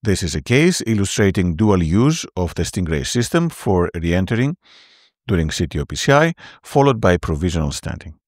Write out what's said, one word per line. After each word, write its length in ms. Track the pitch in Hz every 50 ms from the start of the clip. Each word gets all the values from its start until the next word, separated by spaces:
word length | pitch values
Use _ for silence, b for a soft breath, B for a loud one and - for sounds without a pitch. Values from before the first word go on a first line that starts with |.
| -
This 180 | 107 95 -
is 140 | - 82 73
a 60 | 80
case 420 | 69 - 120 131 156 180 180 - -
illustrating 680 | 110 113 104 98 95 - - 107 98 87 110 92 90 85
dual 260 | 78 110 107 101 92
use 460 | 85 78 85 104 120 147 160 165 - - _
of 180 | - 90 85 -
the 80 | -
Stingray 460 | 85 - - - 92 80 80 73 - -
system 420 | - 120 120 - - 170 170 165
for 400 | - - - - 98 90 87 - -
re-entering 600 | 85 80 85 85 90 95 90 117 110 123 139 165 _ b b b b b b b b b b b b _ -
during 220 | 104 85 80 78
C 160 | - - 87
T 140 | 73 - 80
O 60 | 71
P 100 | - -
C 180 | 73 - - 139
I, 220 | 143 156 165 165 B B B B B
followed 400 | B - - 147 139 139 131 110
by 160 | - 92 90 87
provisional 540 | - - 80 73 82 90 82 85 76 71
stenting. 420 | - - - - - - - 87 80 _ _